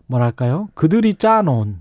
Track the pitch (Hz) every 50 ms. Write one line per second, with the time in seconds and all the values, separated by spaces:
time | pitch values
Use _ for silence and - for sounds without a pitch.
0 | _ - 123 120 120 120 117 - 127 120 131 180 214 196 _ - 165 156 196 233
1 | 220 214 202 - - 220 220 220 208 156 127 113 104 104 98 85